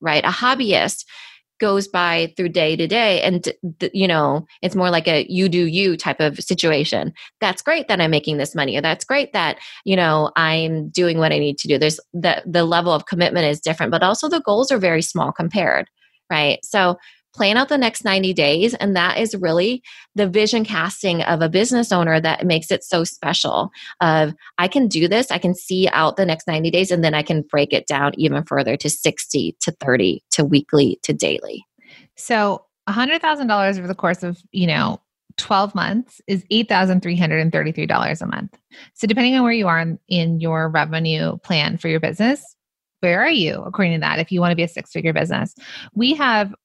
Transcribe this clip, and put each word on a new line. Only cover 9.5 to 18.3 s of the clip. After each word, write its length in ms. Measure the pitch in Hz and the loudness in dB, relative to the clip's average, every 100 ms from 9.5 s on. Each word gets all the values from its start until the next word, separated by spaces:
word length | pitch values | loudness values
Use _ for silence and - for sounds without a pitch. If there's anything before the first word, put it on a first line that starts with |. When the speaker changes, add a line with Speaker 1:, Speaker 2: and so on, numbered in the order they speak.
| - - - | -4 -12 -10
Speaker 1:
you 100 | 196 | -2
know, 380 | 190 165 156 151 | 2 2 2 0
I'm 540 | 160 160 160 160 160 151 | 0 0 0 -2 -4 -4
doing 300 | 170 175 160 | 0 2 4
what 120 | 156 | 2
I 80 | 151 | 2
need 200 | 147 143 | 0 -2
to 100 | 160 | 0
do. 100 | 139 | 2
There's 220 | 151 156 - | 2 -2 -10
the, 300 | 175 170 - | -4 -2 -2
the 200 | 185 170 | -2 0
level 280 | 165 170 175 | 2 2 2
of 140 | 156 - | 0 0
commitment 400 | 175 175 175 151 | 0 0 2 0
is 140 | 147 | 0
different, 320 | 165 160 123 | -4 -2 0
but 100 | 160 | 2
also 260 | 180 214 415 | 2 0 -2
the 120 | 339 | -2
goals 320 | 226 208 269 | 0 0 2
are 60 | 254 | 2
very 240 | 185 165 | 2 0
small 280 | 165 180 135 | -2 -4 -4
compared, 580 | - 165 202 160 67 - _ _ _ - | -4 -2 0 0 0 -4 _ _ _ -4
right? 300 | 156 147 - | 0 0 -2
So 320 | - 208 180 170 - _ _ | -2 0 2 0 -8 _ _
plan 220 | - 202 220 | -2 0 2
out 140 | 277 | 0
the 80 | 294 | 0
next 260 | 233 226 | 0 -2
ninety 300 | 214 190 190 | -2 0 0